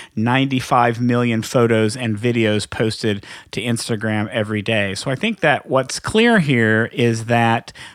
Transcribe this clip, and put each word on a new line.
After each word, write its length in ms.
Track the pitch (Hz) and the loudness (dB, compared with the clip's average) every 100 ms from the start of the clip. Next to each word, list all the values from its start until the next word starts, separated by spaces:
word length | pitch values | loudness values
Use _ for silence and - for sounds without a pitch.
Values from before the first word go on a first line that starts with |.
| - - | -10 -4
ninety-five 880 | 110 127 135 131 - 131 120 113 | 0 2 2 0 0 2 2 2
million 400 | 123 120 120 113 | 0 2 2 0
photos 560 | 110 135 117 113 110 110 | 0 2 4 4 2 0
and 200 | 120 104 | -4 -2
videos 520 | 123 120 110 107 - | -2 2 2 0 -2
posted 560 | - 113 107 113 101 - - - | -4 -4 -2 -2 -4 -6 -20 -12
to 100 | - | -8
Instagram 680 | 117 117 - 113 110 107 107 | -4 -4 -4 -4 -2 -2 -2
every 320 | 123 104 107 | -4 -2 -4
day. 340 | 101 113 101 95 | -2 -2 -2 -4
So 160 | - | -6
I 40 | 131 | -4
think 260 | 214 220 | -4 0
that 260 | 160 127 - | 0 0 0
what's 320 | 131 131 - | -2 -2 -6
clear 400 | - 220 233 226 | -2 2 4 4
here 500 | 147 127 110 110 113 | 4 2 4 2 0
is 320 | - 120 113 113 | 0 0 0 0
that 480 | 120 117 113 - - - | 2 2 2 -2 -16 -20